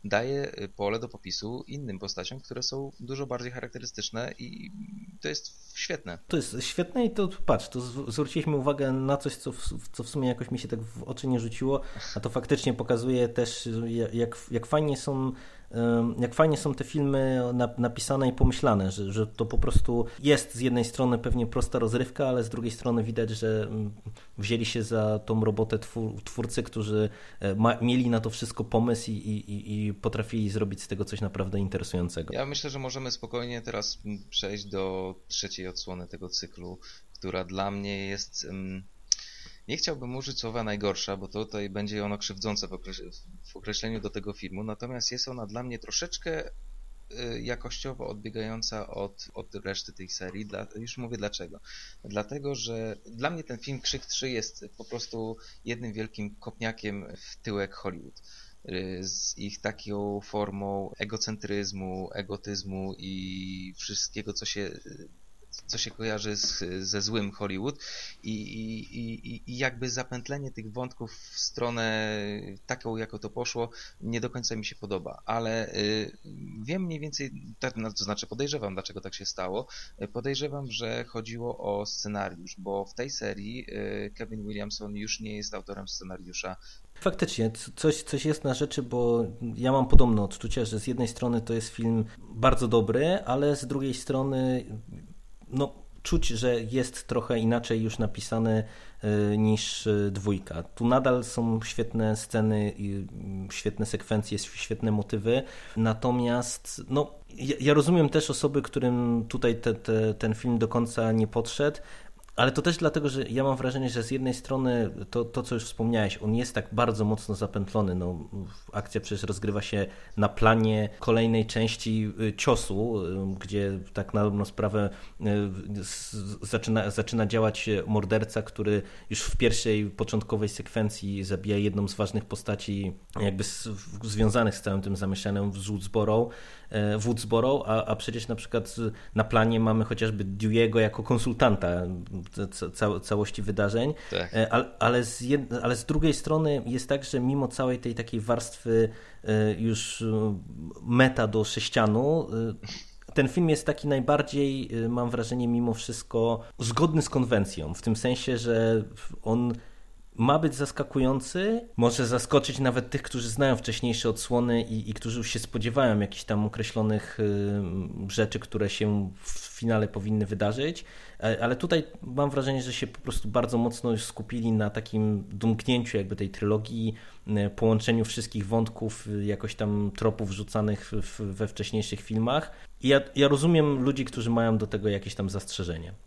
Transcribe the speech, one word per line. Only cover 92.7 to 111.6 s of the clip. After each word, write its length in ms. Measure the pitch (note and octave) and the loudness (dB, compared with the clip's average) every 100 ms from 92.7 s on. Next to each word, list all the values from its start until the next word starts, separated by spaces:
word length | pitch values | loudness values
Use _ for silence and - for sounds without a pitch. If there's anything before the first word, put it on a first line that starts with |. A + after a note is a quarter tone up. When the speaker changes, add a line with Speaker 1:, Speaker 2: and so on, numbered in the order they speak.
| A#2 G#2 A#2 D#3 F#3+ | 6 6 2 4 2
Speaker 2:
ale 320 | - B2+ C#3+ C#3+ | 0 2 2 0
z 100 | C3 | -2
drugiej 280 | C#3+ C3+ | -2 -2
strony, 720 | B2+ - C3 C3+ C3 B2+ B2+ - A2 - - - - - - - | -4 -2 0 0 2 2 0 -2 -12 -12 -16 -16 -18 -18 -18 -4
no, 360 | C3 - - - - | 0 0 -2 -18 -12
czuć, 260 | - D#3+ - | 0 4 4
że 320 | A2+ B2 A#2 | 4 2 2
jest 460 | A2 C3 B2+ - - | 0 0 0 -4 -2
trochę 320 | B2 - A#2+ | -2 0 2
inaczej 440 | A2+ A#2 A#2 A2+ | 4 2 2 0
już 160 | A2 A2+ | 0 0
napisany, 680 | A2 - - A2+ A2+ A2 A2 - - - G#2+ G#2 G#2 | 0 0 -2 2 4 4 2 -8 -16 -6 0 2 4
y, 60 | G#2+ | 4
niż, 480 | G#2+ G#2+ - - A2 | 6 4 0 -2 2
y, 240 | G#2 G2+ | 2 2
dwójka. 500 | G2 G#2 F#2+ - E2 | 0 0 0 -2 -8
Tu 240 | E2+ - A#2+ | -8 0 4
nadal 380 | B2+ B2+ B2+ | 6 6 2
są 360 | A#2 - A#2 A2 | 0 0 2 0
świetne 540 | A2 - A2 A2+ A2 G#2+ | 0 -2 0 2 2 0
sceny 580 | - A2+ G#2+ G#2+ G#2 - | 0 2 4 2 0 -2
i, 160 | G2+ | -4
mm, 560 | G2 F#2+ - G2 F#2+ F#2+ | -4 -6 -10 -8 -6 -6
świetne 360 | - G#2 G2+ G#2 | -4 -4 -2 -2
sekwencje, 500 | G2+ - G#2+ G#2+ G#2 | -2 0 0 0 -4
s-, 80 | |
świetne 480 | - - - - A2+ | -6 -8 -6 0 2
motywy. 500 | G#2+ G#2 A2 G#2+ B2+ C3 - - A2 | 2 0 0 2 2 0 -14 -8 2
Natomiast, 1080 | A2+ A2 B2+ B2 A#2+ A#2+ A#2+ - - - - | 2 4 2 2 2 2 0 -6 -10 -12 0
no, 260 | C#3 D3 - - | 0 0 -6 -18
ja, 220 | - C3 C#3+ | -6 -2 2
ja 140 | C3+ | 6
rozumiem 340 | D3 C#3+ F3+ D3 | 6 8 6 6
też 220 | D#3+ D3+ | 4 2
osoby, 320 | C3 C#3+ C#3+ | 0 2 2
którym 640 | C#3 C#3+ B2 B2 A#2+ A#2 A2 | 0 0 2 4 4 2 0
tutaj 320 | A#2+ A#2+ A2+ | 2 2 2
te, 140 | A#2+ | 0
te, 400 | G#2+ - A2 A2 | -2 2 2 2
ten 200 | G#2+ A2+ | 2 0
film 240 | A2 B2 A#2 | 0 0 2
do 100 | A2+ | 2
końca 440 | A#2+ A#2 - A2+ | 2 0 0 2
nie 140 | A2+ A2 | 4 4
podszedł, 520 | A#2 A2+ - | 2 -2 2